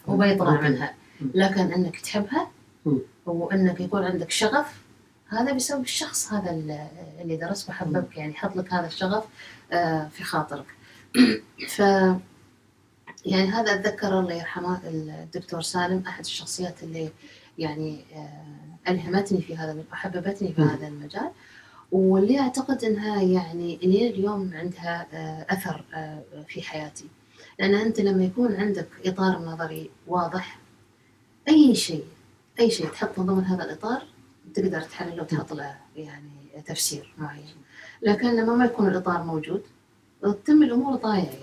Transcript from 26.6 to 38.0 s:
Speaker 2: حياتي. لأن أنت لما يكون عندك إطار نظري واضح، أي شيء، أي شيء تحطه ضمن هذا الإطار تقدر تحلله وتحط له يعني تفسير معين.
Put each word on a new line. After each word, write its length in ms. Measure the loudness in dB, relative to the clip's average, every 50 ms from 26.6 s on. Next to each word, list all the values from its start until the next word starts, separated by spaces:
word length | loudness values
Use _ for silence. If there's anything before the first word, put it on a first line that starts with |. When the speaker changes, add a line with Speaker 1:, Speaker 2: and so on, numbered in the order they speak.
Speaker 2:
حياتي. 440 | -12 -10 -10 -10 -10 -10 -12 -16 -20 -20 -20 _ _ _ _ -20 -20 -20 -6 _
لأن 140 | 2 4 4
أنت 260 | 4 4 2 2 2
لما 260 | 2 4 4 4 2
يكون 300 | 2 2 2 2 2 2
عندك 320 | 0 0 0 0 -2 -4 -10 -12 -4 -4
إطار 340 | -4 -2 2 2 2 2 0
نظري 500 | -4 -8 -8 -8 -8 -8 -8 -10 -12 -14 -18 _ _ -4
واضح، 520 | -2 -2 0 0 -2 -6 -8 -8 -14 -20 -20 _ _ _ _ _ _ _ _ _ _ _ _ _ _ _ _ 6
أي 280 | 10 10 10 10 10
شيء، 300 | 6 2 -2 -4 -6 -6 -10 -16 -20 -20 _ _ _ _ _ _ 4
أي 100 | 4 4
شيء 180 | 6 2 -2 -4
تحطه 360 | -4 -4 -6 -4 -2 -2 0
ضمن 200 | 2 2 2 2
هذا 200 | 2 0 -2 -2
الإطار 400 | -6 -10 -8 -4 -2 -2 -4 -4 -10 -20 -20 -20 _ _ _ _ -8 -4
تقدر 280 | -2 -2 0 -2 -2
تحلله 400 | -8 -8 -10 -10 -10 -8 -8 -8
وتحط 320 | -6 -4 -4 -4 -4 -4 -8
له 220 | -10 -10 -12 -14 -16 -20 _ _
يعني 680 | -16 -14 -14 -14 -18 -18 -20 -20 -20 -20 -20 -20 -20 -12
تفسير 480 | -10 -6 -4 -4 -4 -4 -6 -12 -14 _ -10
معين. 380 | -10 -10 -10 -12 -18 -20 -20 -20 -20 _ -20 -20 -20 -20 -16 -2